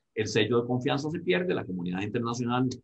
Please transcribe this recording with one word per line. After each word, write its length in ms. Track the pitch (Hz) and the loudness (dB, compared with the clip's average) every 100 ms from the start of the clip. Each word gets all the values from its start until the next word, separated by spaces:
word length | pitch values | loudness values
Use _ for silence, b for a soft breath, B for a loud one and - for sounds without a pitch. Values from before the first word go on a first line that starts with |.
| _ | _
el 120 | 113 107 | -4 0
sello 340 | 110 104 120 | 2 4 2
de 60 | 120 | 2
confianza 440 | 127 139 135 151 | 0 0 0 -2
se 100 | 175 | -2
pierde, 340 | 175 180 180 | 0 0 0
la 100 | - | -2
comunidad 380 | 104 90 87 90 | -2 -4 -2 -2
internacional 680 | 104 117 117 120 120 127 131 - | -2 -2 -2 -2 0 2 2 -2